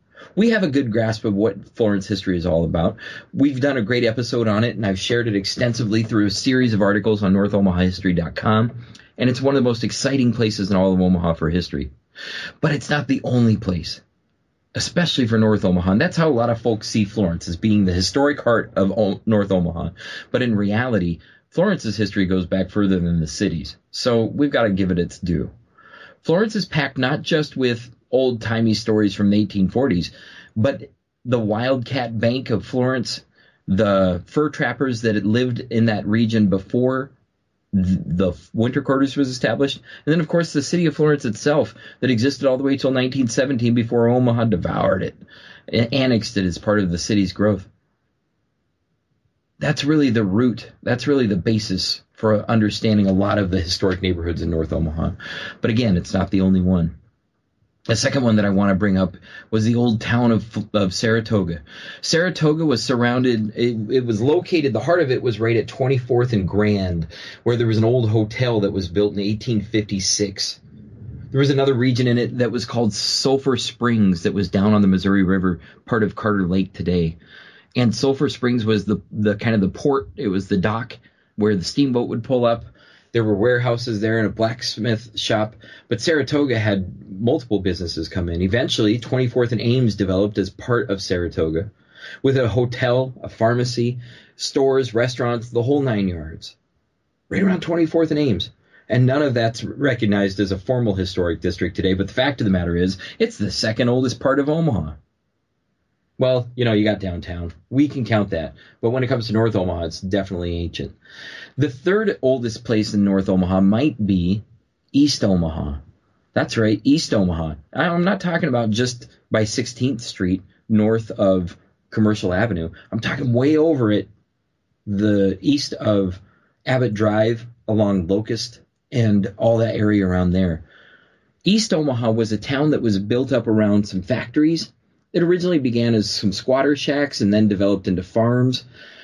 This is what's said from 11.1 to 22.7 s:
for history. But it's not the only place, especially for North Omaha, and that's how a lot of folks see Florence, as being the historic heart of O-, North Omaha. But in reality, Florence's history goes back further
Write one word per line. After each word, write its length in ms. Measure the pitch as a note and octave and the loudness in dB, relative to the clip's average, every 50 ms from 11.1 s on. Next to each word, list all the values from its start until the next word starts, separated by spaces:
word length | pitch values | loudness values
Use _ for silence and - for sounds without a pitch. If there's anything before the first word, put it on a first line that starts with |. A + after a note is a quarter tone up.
| F#2 F2 E2+ E2+ E2 | 2 2 2 0 -2
for 160 | - E2 D2+ | 0 -2 -2
history. 400 | E2+ F2+ E2+ - - C#2 C#2 C#2 - _ _ _ _ - - - - - - - - - | 0 -2 -2 -2 -6 -6 -6 -8 -12 _ _ _ _ -18 -16 -14 -12 -12 -14 -14 -8 -4
But 120 | - D#3 D3+ | -2 -2 -2
it's 180 | C#3+ - - | -2 -2 -2
not 160 | D3 D3 B2+ - | -4 -2 0 -2
the 140 | C3+ - - | -2 -2 -2
only 340 | A#2 B2 B2 A#2 A2+ G#2+ F#2+ | 0 2 4 4 4 2 2
place, 440 | - F#2+ F2+ E2 D2+ - - - _ _ _ _ _ _ _ _ _ _ _ _ _ _ - | 0 -2 -4 -4 -4 -8 -12 -14 _ _ _ _ _ _ _ _ _ _ _ _ _ _ -8
especially 500 | B2+ - - - F3 F3 D#3+ - - B2 | -8 -6 -4 -2 -2 -2 0 0 0 0
for 140 | A2 A#2 A2 | 2 2 4
North 260 | A2 A2 A2 G2+ G#2 | 4 4 2 2 2
Omaha, 280 | F#2+ F2+ F2+ F2 F#2+ F#2+ | 2 0 2 2 2 2
and 80 | A2 | 2
that's 160 | D#3 F3+ - E3 | 2 0 0 0
how 120 | E3 D#3+ | 2 2
a 0 | |
lot 220 | C#3 A#2 A#2 A#2 | 2 2 0 0
of 100 | A#2 A#2 | -2 -2
folks 260 | - A#2+ A2 G#2 - - | 0 -2 -2 -2 -4 -4
see 160 | - A2+ G#2 | -2 0 0
Florence, 440 | F#2+ - A2+ G2+ F2 E2+ E2+ - F2 | 0 0 -2 0 0 -2 -4 -6 -8
as 80 | F2 | -6
being 300 | - - A2 G#2+ G#2 G2 | -2 0 2 2 4 2
the 80 | F#2 F2 | 2 2
historic 480 | F#2 F#2 - - C#3+ C#3 C#3+ C#3+ - | 0 -2 0 0 2 2 2 0 0
heart 320 | - A#2+ A#2 G#2 - - - | 0 2 2 2 0 -2 -2
of 160 | F#2+ G2 G2 | 0 0 0
O-, 300 | - A2 G#2+ G2 G2 - - | 0 0 0 0 -2 -4 -2
North 260 | A2+ A2 G#2 G2+ F#2+ | 0 2 2 2 2
Omaha. 380 | F#2+ F#2 E2+ E2+ E2 E2 E2 E2 - - - - - - - - | 0 0 0 0 -2 -4 -6 -6 -8 -10 -16 -16 -16 -16 -10 -4
But 120 | - A#2+ | -2 -2
in 140 | B2 A#2+ A2 | 0 0 0
reality, 640 | G2+ G2+ G2+ G#2 A2+ B2+ C3 A#2 G2 F2 E2+ E2 - - - - _ _ _ | 0 0 0 2 0 0 2 0 0 0 0 -4 -6 -8 -20 -20 _ _ _
Florence's 480 | - - F3+ G#3 F#3+ - - A2+ G2 G#2+ | -2 0 2 2 0 0 -2 -4 -2 -2
history 280 | G#2+ F#2+ G2 G2+ F#2+ | -2 -2 0 0 0
goes 200 | F2 F#2+ F#2+ F2+ | 2 2 0 0
back 240 | E2+ F#2+ F#2+ F#2 | 0 -2 -2 -2
further 300 | - | -2